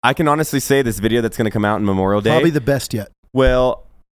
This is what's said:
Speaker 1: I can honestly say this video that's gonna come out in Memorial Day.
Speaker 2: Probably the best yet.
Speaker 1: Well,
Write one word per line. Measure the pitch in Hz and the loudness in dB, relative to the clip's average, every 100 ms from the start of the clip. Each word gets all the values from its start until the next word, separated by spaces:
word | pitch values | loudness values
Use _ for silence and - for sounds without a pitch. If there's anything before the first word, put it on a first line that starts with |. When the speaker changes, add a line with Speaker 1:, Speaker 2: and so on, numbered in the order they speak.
Speaker 1:
I | 120 | -2
can | 131 156 | 0 0
honestly | 147 156 139 | 0 -2 -4
say | - 139 | 0 0
this | 123 104 | 2 -2
video | 107 120 | 0 0
that's | 113 - | -2 -2
gonna | 110 | -2
come | 107 104 | 0 -2
out | 107 | 0
in | 101 | 0
Memorial | 95 95 104 | 0 0 0
Day. | 107 | 2
Speaker 2:
Probably | 120 160 | 2 2
the | 151 | 0
best | 120 139 - | -2 -2 -4
yet. | 117 101 _ _ | -10 -10 _ _
Speaker 1:
Well, | 127 131 127 127 - - - _ | 2 2 4 0 -2 -10 -20 _